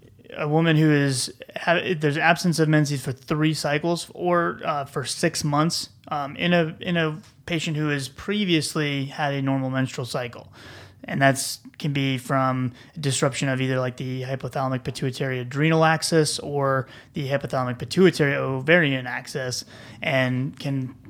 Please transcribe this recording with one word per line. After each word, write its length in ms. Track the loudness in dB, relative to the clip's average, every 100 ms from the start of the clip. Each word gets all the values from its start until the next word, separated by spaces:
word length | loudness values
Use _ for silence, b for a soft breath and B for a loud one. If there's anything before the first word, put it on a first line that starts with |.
| -20 -20 -14 -6
a 120 | 0
woman 260 | 4 6 6
who 160 | 6
is 420 | 6 4 0 -4 -8 -14 -4
ha-, 380 | 2 2 2 0
there's 200 | 0 2
absence 420 | 4 4 2 2
of 80 | 4
menses 340 | 4 4 0
for 120 | -4
three 400 | -8 -4 0 2
cycles 580 | 0 0 0 0 -2 -4
or, 460 | -6 0 2 0 -2 -4
uh, 180 | -4
for 220 | -4 -6 -6
six 400 | -2 -2 0 -2
months, 440 | 2 2 0 -8 -12 -8
um, 260 | -6 -6 -4
in 160 | 2
a, 240 | 2 2 -2
in 160 | -2 0
a 200 | 0 -4 -12 _ -6
patient 320 | -4 -2 -2
who 100 | -2
has 220 | -2 -4
previously 960 | -10 -6 -2 2 0 0 -2 -2 -2 -6
had 280 | -4 -2
a 80 | 0
normal 280 | 0 0 0
menstrual 360 | -2 -2 -4 -6
cycle. 460 | -6 -8 -12 -18 B B B B B -6
And 140 | 4
that's, 400 | 4 4 -2 -8 -14 -8
can 140 | -2
be 260 | 0 0 0
from 540 | 0 2 2 0 -2 -6 B -6
disruption 500 | -2 2 0 0 -2
of 100 | 0
either, 200 | 0 0
like, 180 | -2 -4
the 240 | -6 -6
hypothalamic 600 | -6 -6 -6 -4 -2 -2
pituitary 560 | -4 -4 -4 -4 -4 -4
adrenal 440 | -4 0 2 4
axis 540 | 4 2 2 2 2 0
or 500 | -4 0 0 0 -2 B B -8
the 120 | -2
hypothalamic 520 | -2 -2 -4 -2 -4
pituitary 560 | -4 4 4 6 2 0
ovarian 720 | -2 -2 4 4 4 0 -4
axis, 580 | -8 -6 -6 -6 -6 -10 B B B
and 540 | -2 2 2 0 -4 -6
can, 340 | -4 -4 -4 -10 -16